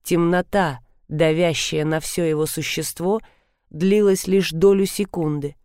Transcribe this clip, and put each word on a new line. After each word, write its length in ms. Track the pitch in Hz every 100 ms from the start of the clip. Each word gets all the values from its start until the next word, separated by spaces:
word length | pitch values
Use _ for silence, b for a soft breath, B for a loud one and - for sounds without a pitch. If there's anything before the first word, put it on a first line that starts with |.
Темнота, 760 | - 170 170 180 180 202 170 127 _ _ _
давящая 760 | 151 160 160 175 147 - 156
на 160 | 151 160
всё 240 | - -
его 220 | 165 151
существо, 720 | 156 - 151 - 151 - 175 220 b b b b _
длилась 580 | 156 190 208 202 190 185
лишь 240 | 196 175
долю 340 | 160 196 196
секунды. 720 | 196 - 202 180 156 147 143 -